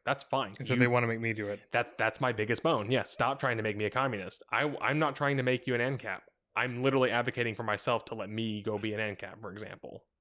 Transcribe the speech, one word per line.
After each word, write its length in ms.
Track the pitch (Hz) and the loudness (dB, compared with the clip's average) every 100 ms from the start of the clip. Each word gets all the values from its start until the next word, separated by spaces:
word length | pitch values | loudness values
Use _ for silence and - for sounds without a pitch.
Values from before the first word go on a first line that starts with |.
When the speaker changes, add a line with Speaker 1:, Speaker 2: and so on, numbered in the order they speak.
| - | -2
Speaker 1:
That's 180 | 143 | -2
fine. 280 | - 135 110 101 | -2 -2 -2 -6
Speaker 2:
It's 100 | 131 | 0
that 60 | 123 | 4
Speaker 1:
You 40 | |
Speaker 2:
they 80 | 123 | 6
wanna 200 | 123 117 | 4 2
make 120 | 113 | 0
me 140 | 113 | -2
do 140 | 107 104 | -2 -4
it. 120 | 101 - | -6 -2
Speaker 1:
That's, 200 | 120 120 - | -2 -2 0
that's 240 | 113 - | 0 2
my 100 | 127 | -2
biggest 320 | 110 110 113 | 0 0 0
bone. 260 | 165 135 104 | 2 0 2
Yeah, 120 | 127 | 0
stop 360 | - - 120 139 | 0 0 0 2
trying 180 | 135 113 | 0 0
to 60 | |
make 120 | 107 104 | -2 0
me 100 | 104 | 0
a 40 | |
communist. 520 | 127 135 107 92 - - | 2 0 -2 -6 -10 -2
I, 200 | 110 147 139 | 0 0 0
I'm 180 | 113 147 | 0 2
not 160 | 151 139 | 2 2
trying 220 | 143 139 | 0 2
to 60 | |
make 240 | 127 127 - | 2 2 2
you 80 | 120 | 2
an 60 | |
ancap. 380 | 127 131 110 92 - _ _ 107 | 2 -2 -4 -8 -10 _ _ -2
I'm 260 | 123 120 | 0 2
literally 300 | 135 135 127 | 4 6 4
advocating 440 | 117 120 123 117 107 | 4 0 0 -2 -2
for 80 | |
myself 420 | 110 104 - 117 - | -2 0 0 0 -2
to 100 | 113 | -8
let 140 | 98 | -6
me 320 | 110 113 107 | -2 -2 -2
go 140 | 104 107 | -2 -2
be 160 | 107 | -2
an 60 | 104 | -2
ancap, 420 | 107 98 98 104 | -4 -4 -10 -10
for 100 | 107 | -12
example. 520 | 101 101 90 - - - _ | -10 -12 -12 -14 -14 -18 _